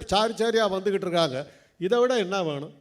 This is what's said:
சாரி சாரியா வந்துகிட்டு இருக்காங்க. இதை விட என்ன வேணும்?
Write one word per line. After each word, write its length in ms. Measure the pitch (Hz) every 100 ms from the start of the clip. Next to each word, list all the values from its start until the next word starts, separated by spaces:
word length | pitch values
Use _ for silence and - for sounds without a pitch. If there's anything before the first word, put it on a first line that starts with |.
| -
சாரி 260 | 196 220
சாரியா 380 | 202 226 226 214
வந்துகிட்டு 340 | 190 190 196 180
இருக்காங்க. 400 | 170 160 131 147 - _ -
இதை 200 | 175 240
விட 180 | 247 247
என்ன 260 | 180 196
வேணும்? 300 | 165 143 156 -